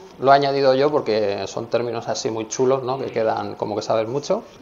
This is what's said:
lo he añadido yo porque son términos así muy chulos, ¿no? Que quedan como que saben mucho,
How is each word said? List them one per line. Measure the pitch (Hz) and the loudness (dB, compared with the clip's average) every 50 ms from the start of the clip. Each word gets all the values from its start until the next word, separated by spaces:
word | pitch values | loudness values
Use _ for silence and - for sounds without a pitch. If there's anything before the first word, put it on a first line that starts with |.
| - - - - | -18 -20 -10 0
lo | 127 131 139 | 4 6 6
he | |
añadido | 143 143 139 139 139 139 131 131 | 6 6 2 0 2 4 4 4
yo | 131 139 151 147 | 4 4 2 2
porque | 139 - 117 107 110 107 101 101 101 98 95 | 0 0 0 0 0 2 0 -2 -2 -4 -6
son | - - 117 | -6 -8 -4
términos | 117 - 117 120 120 113 117 117 | -2 -2 -2 -2 -2 -4 -6 -6
así | 127 110 - - 123 | -6 -4 -4 -4 -4
muy | 110 113 110 | -4 -4 -6
chulos, | 110 - - 131 127 135 135 127 | -6 -2 0 2 2 2 0 0
¿no? | 123 131 139 | -4 -6 -6
Que | 123 | -6
quedan | 110 - 113 110 110 110 107 104 101 - | -4 -2 -2 0 0 0 -2 -4 -6 -8
como | - 113 110 104 | -6 -6 -4 -4
que | 107 - | -4 -2
saben | - 117 113 113 110 | 0 0 0 0 -2
mucho, | 127 143 143 - 185 226 - - - - | -4 -4 -2 -2 -2 -4 -4 -8 -18 -20